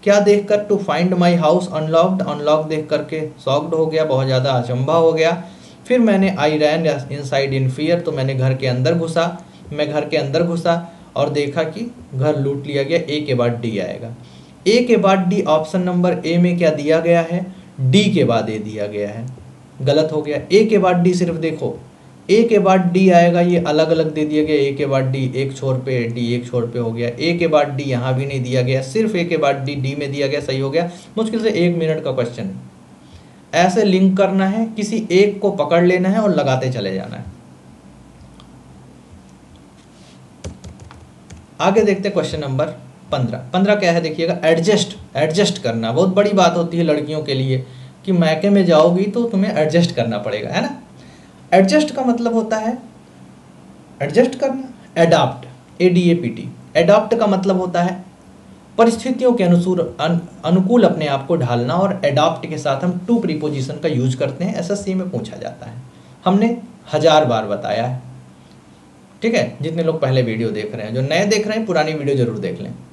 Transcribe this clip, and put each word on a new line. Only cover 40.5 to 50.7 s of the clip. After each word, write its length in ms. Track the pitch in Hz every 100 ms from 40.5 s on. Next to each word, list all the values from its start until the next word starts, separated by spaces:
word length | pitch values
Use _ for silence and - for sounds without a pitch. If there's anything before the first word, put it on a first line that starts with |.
| - - - - - - - - - - -
आगे 200 | 165 208
देखते 260 | 208 190 196
हैं 40 |
क्वेश्चन 260 | 185 156 156
नंबर 260 | 143 131 156 - - - -
पन्द्रह। 260 | 143 120 -
पन्द्रह 380 | - 185 196 208
क्या 160 | 185
है 100 | 170
देखिएगा, 360 | 160 156 165 -
एडजस्ट, 540 | 156 165 165 208 - - - 135
एडजस्ट 460 | 156 165 190 -
करना। 280 | 120 113 113
बहुत 180 | 131 190
बड़ी 240 | 202 208
बात 240 | 196 175 170
होती 200 | 170 170
है 60 |
लड़कियों 380 | 165 151 - 156
के 120 | 139
लिए 300 | 131 135 127 127 - - - -
कि 60 |
मायके 380 | 180 160 156 202
में 160 | 202 175
जाओगी 380 | 156 170 180
तो 200 | 208 240
तुम्हें 300 | 233 190 190
एडजस्ट 420 | - 156 165 170 123
करना 220 | 117 104
पड़ेगा, 320 | 107 107 -
है 120 | 156
ना। 200 | 233